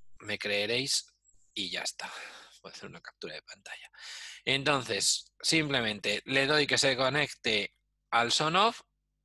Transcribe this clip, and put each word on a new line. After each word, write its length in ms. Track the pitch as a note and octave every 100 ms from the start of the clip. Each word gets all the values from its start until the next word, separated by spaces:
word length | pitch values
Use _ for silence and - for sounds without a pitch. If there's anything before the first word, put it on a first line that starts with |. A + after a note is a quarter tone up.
| - -
me 180 | G#2+ G#2
creeréis 680 | G#2 G2+ G#2 A#2+ C3+ - - _ _ _ _
y 180 | - F#2
ya 120 | F2+
está. 280 | - - - - - - - -
Voy 100 | F#2
a 40 | -
hacer 140 | F#2
una 100 | F2
captura 360 | - _ E2+ D2+
de 60 |
pantalla. 460 | - - - - - - - - - -
Entonces, 880 | - C3+ C#3 C#3+ A#2+ G2+ - - - _
simplemente 800 | - D#3+ D3+ C3+ A2 G#2 G#2 G2+ -
le 220 | C3+ C3+
doy 200 | D3+ C#3
que 100 | B2+
se 200 | C#3 B2+
conecte 760 | C3 C#3+ C#3 - A#2+ G#2+ G2+ _ _ _ _
al 220 | A#2 A#2
Sonoff 480 | - D#3 F3 A3 A#3 _ _ _ _